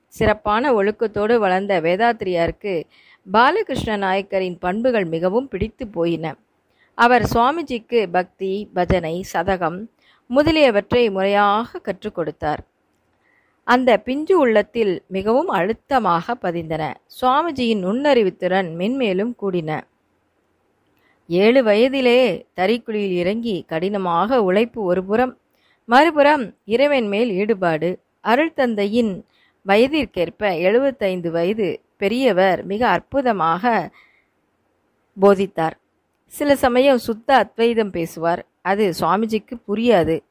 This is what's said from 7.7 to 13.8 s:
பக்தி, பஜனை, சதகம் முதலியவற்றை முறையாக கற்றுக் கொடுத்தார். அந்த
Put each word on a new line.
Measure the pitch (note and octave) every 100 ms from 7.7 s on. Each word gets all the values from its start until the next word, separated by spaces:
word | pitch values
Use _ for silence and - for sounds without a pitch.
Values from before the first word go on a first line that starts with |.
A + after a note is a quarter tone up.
| A#3 - A#3+ F#3
பக்தி, | F3+ F3+ _ F#3+ G3 G#3
பஜனை, | F3+ F3 F#3 D#3+ F3
சதகம் | G3 F3 F3+ F#3 D#3+ F3+ A3+ _ _ _ -
முதலியவற்றை | B3+ D#4 D#4 C4+ G3+ G3+ B3 A#3
முறையாக | F#3+ G3 G3+ G3+ G#3 A#3+ F4+
கற்றுக் | - F#3 G#3+
கொடுத்தார். | - D#3 - D3+ C#3+ - _ _ _ _ _ _ _ _ _ -
அந்த | B3+